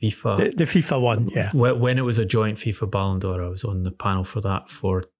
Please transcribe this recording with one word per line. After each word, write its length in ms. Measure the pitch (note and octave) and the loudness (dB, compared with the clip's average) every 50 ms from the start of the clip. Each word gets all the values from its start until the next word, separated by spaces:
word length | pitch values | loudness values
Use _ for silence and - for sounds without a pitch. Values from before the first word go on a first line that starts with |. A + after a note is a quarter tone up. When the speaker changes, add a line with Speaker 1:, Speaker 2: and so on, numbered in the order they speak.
Speaker 1:
fifa. 360 | A2+ G#2+ - - - A#2 G2+ | -2 -2 -2 0 -2 0 0
Speaker 2:
The, 120 | - G#2 - | 2 0 0
the 140 | - - E3 | 2 0 0
fifa 380 | - - F3 - - D3 C3 | 2 4 2 2 2 2 2
one, 280 | B2 A#2+ A2+ G#2+ A#2 F#2+ | 4 2 2 2 0 0
yeah. 200 | - A#2+ G2+ G2 | 0 -2 -2 0
Speaker 1:
Wh-, 280 | - C3+ A#2+ B2+ B2 A#2+ | 2 4 4 4 4 2
when 180 | B2 B2 B2+ | 2 2 2
it 60 | C3 C3 | 2 0
was 160 | B2 A2+ A#2 | 0 2 0
a 60 | A2 | 0
joint 320 | G2 - A2+ A2 G#2+ G#2+ | 2 2 2 2 0 -2
fifa 320 | - - A2+ G2+ - A2 F#2+ | -2 -4 -4 -4 -2 -4 -2
Ballon 300 | - G2 G2 G2 F#2+ F#2 | 0 0 0 0 0 0
d'Or, 240 | G2 F#2+ F2+ F2+ F2+ | -2 -2 -2 -2 -4
I 60 | F2+ | -4
was 160 | F#2 F#2+ - | -6 -6 -4
on 180 | G2+ G2 F#2 F#2 | -4 -2 -2 -2
the 80 | F#2 | -4
panel 320 | - - - G2+ F#2+ F#2+ F#2 | -4 -2 -2 0 0 0 -2
for 160 | - - A2 | -2 -4 -4
that 280 | G2 G2 F#2+ - - - | -2 -2 -2 -2 -4 -8
for 320 | - - - F#2+ F#2 F#2 - _ _ | -12 -6 -2 -2 -2 -2 -4 _ _